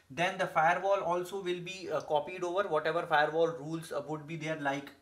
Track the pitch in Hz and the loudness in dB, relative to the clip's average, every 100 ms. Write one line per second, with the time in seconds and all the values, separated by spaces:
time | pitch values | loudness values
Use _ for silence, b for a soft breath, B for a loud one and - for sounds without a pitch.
0 | - 135 180 190 180 165 160 180 190 196 | -10 -2 -2 0 0 4 4 4 4 2
1 | 170 175 175 196 180 180 170 185 170 147 | 2 0 -2 -4 -4 -4 -6 -10 -4 -4
2 | - 151 147 185 175 180 196 156 160 165 | 0 0 0 -4 -2 0 0 0 2 0
3 | 160 147 151 160 165 151 151 165 - 123 | 2 4 4 4 2 0 -6 -8 -4 -6
4 | 143 151 147 160 156 151 143 143 - - | -4 -8 -8 -6 -4 -2 -2 -2 -6 -14